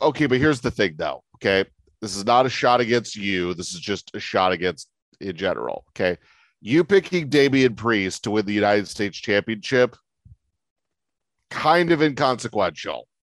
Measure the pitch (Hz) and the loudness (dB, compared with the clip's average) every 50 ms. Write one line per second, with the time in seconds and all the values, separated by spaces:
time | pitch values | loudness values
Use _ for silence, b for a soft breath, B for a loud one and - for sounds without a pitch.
0 | - 151 127 139 151 131 131 127 143 156 147 123 - 120 - - 104 90 78 78 | 0 0 0 0 0 2 2 2 2 2 0 0 -2 -4 -2 0 -2 -2 -2 -4
1 | 82 73 65 65 _ _ _ - - 104 98 95 98 - _ _ _ _ _ - | -6 -6 -6 -8 _ _ _ -4 0 2 2 2 0 -2 _ _ _ _ _ -14
2 | 110 104 92 101 98 113 120 127 131 127 - - - 123 123 123 123 110 120 120 | -12 -10 -8 -6 0 2 4 4 2 2 0 0 2 2 4 4 2 2 0 0
3 | 110 - - 107 98 101 98 90 87 87 90 82 87 - 92 87 - 104 101 90 | 0 -4 -10 -8 -4 -4 -2 -2 -2 -2 -4 -6 -8 -10 -12 -10 -6 -6 -6 -6
4 | - - - 104 - - - 101 92 92 92 82 87 90 82 - - _ _ _ | -8 -12 -14 -12 -8 -2 0 2 2 2 0 0 -2 -4 -4 -6 -10 _ _ _
5 | _ _ _ - - 98 87 80 95 92 78 58 60 62 50 - - _ - - | _ _ _ -12 -10 -10 -8 -4 -4 -4 -4 -4 -6 -8 -8 -10 -12 _ -6 -2
6 | 98 90 87 - b b b b b b b b - 104 131 165 180 - 202 196 | -2 -2 -2 -4 b b b b b b b b -6 0 0 0 2 4 2 2
7 | - - 180 175 156 135 139 147 139 139 135 135 131 127 110 - 107 117 113 101 | 2 0 -4 -4 -2 0 2 4 4 4 4 4 4 2 2 0 0 0 2 2
8 | 95 92 - - - 110 104 107 101 98 104 104 101 101 104 104 98 82 - - | 0 -2 -4 -6 -6 -2 -2 -2 0 0 0 2 4 4 4 2 0 -2 -6 -6
9 | 104 98 85 - - - 101 101 - 113 113 104 - - 135 127 127 123 - - | -6 -6 -6 -6 -4 0 0 0 0 -2 -6 -8 -4 0 2 2 2 2 0 -6
10 | _ _ _ _ _ - - _ _ _ _ _ _ _ _ _ _ _ _ _ | _ _ _ _ _ -20 -20 _ _ _ _ _ _ _ _ _ _ _ _ _
11 | _ _ _ _ _ _ _ _ _ - - - - 156 165 175 175 165 170 147 | _ _ _ _ _ _ _ _ _ -14 -8 -2 2 2 4 4 4 2 2 2
12 | 156 151 135 117 147 131 127 107 - 113 - 107 95 87 76 - - 85 73 60 | 2 0 0 0 0 0 0 -2 -4 -6 -2 -2 -2 -2 -2 -6 -10 -10 -10 -10
13 | 57 _ _ _ | -12 _ _ _